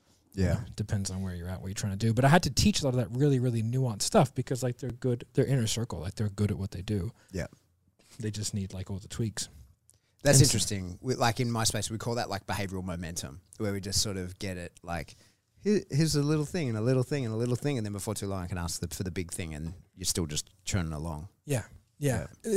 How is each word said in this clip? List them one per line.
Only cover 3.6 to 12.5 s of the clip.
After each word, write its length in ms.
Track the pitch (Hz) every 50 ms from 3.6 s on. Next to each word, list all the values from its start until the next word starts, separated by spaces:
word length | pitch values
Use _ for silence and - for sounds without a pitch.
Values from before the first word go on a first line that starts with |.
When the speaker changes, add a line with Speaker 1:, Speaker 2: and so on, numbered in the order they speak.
| 110
Speaker 2:
nuanced 400 | 113 123 131 131 123 107 98 -
stuff 320 | - - 214 147 - -
because, 280 | - 123 - 139 120 131
like, 160 | 127 120 -
they're 120 | - 123
good, 340 | 113 - - 127 120 117 - - -
they're 140 | 143 127
inner 200 | - 139 131 113
circle, 340 | 107 - 110 117 - - 80
like, 140 | 78 95 -
they're 140 | - 110 104
good 220 | 98 - 104 101
at 80 | 101 69
what 120 | 98 -
they 120 | - 90 92
do. 300 | - 107 101 87 117 - _ - - 95
Speaker 1:
Yeah. 140 | 90 73 - - - _ _ _ _ _ _ _ _ _ - - -
Speaker 2:
They 120 | 113 110
just 220 | 104 107 104 - -
need, 180 | 104 95 95 -
like, 180 | 92 92 -
all 80 | 101 92
the 100 | - -
tweaks. 400 | - - 117 107 - - - - - - - - _ _ _ _ _ _ _ _ _ _ -
Speaker 1:
That's 160 | 143 143 135
Speaker 2:
And 60 | 147
s- 40 | -
Speaker 1:
interesting. 480 | - 110 - - 104 98 92 87 87 -
We, 140 | - 127 123
like, 260 | - 127 117 107 -
in 100 | 127 120
my 140 | 117 113 113
space, 260 | - - 110 101 -
we 80 | 113 107
call 180 | - 123 117
that, 120 | 120 101 -
like, 180 | 98 95 -
behavioral 380 | -